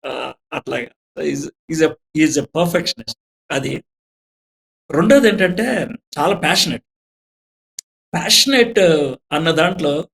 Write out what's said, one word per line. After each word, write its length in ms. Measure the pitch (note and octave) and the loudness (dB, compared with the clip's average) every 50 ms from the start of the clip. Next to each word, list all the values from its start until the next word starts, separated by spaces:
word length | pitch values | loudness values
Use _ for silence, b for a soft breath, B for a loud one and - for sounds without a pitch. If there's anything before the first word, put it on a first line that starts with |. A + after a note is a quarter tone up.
| _ | _
ఆ, 280 | C#3 B2+ B2 B2 C3+ C3 _ _ _ - | -10 -8 -8 -8 -10 -12 _ _ _ -10
అట్లాగా. 340 | C#3 - - C3 B2+ - - _ _ _ _ _ - | -10 -8 -6 -6 -6 -6 -8 _ _ _ _ _ -8
He's, 260 | - D3 C#3+ C#3 C#3+ | -6 -4 -4 -6 -8
he's 440 | - - _ _ _ D#3 D#3+ D#3+ D#3 | -10 -14 _ _ _ -2 0 0 0
a, 60 | D#3 _ _ _ _ D3+ | 0 _ _ _ _ 0
he's 140 | D#3 D#3 D#3 | 0 2 2
a 80 | D3 | -2
perfectionist. 760 | C3 - _ D#3 F3 F3 E3+ F3+ - - - - A2+ - - _ _ _ _ _ _ _ | -4 -4 _ -2 -2 0 0 -2 -2 -2 -8 -8 -10 -14 -14 _ _ _ _ _ _ _
అది. 340 | D3+ C#3 C3+ C3+ C3+ - - _ _ _ _ _ _ _ _ _ _ _ _ _ _ _ _ _ _ _ _ _ | -6 -6 -4 -4 -8 -8 -12 _ _ _ _ _ _ _ _ _ _ _ _ _ _ _ _ _ _ _ _ _
రెండోది 380 | - D3 F3 A3 C#4 C#4+ C4 A3 | -2 0 4 6 6 6 6 4
ఏంటంటే, 580 | G3+ F#3 F#3+ F3+ F3+ F3 A3 B3 B3+ G3+ D3 A2+ - - _ _ - D3 | 2 4 0 0 0 -2 -2 -2 -2 -4 -4 -6 -10 -16 _ _ -6 -2
చాలా 160 | D3 E3+ G3+ | 0 0 0
ప్యాషనేట్. 500 | - - D3+ F3 G3 - F3+ C3+ A2+ _ _ _ _ _ _ _ _ _ _ _ _ _ _ _ _ _ _ _ - - _ _ _ _ _ - | 0 0 0 2 2 0 0 -2 -6 _ _ _ _ _ _ _ _ _ _ _ _ _ _ _ _ _ _ _ -20 -20 _ _ _ _ _ -6
ప్యాషనేట్ 640 | E3+ E3+ - A3+ - - C4 C#4 C4 A#3 A#3 A3+ G#3+ F#3+ F3 D#3+ D3+ D3 C3+ B2+ - _ _ - | -4 -2 2 2 2 4 4 4 4 4 4 4 4 4 4 4 2 0 -2 -4 -10 _ _ -4
అన్న 180 | D3 D#3+ E3 | -2 0 0
దాంట్లో 580 | D#3+ D3 D#3+ F3+ F#3+ F#3 E3 D3 C#3+ D3 C#3 _ | 2 2 2 0 0 -2 -2 -2 -2 -2 -6 _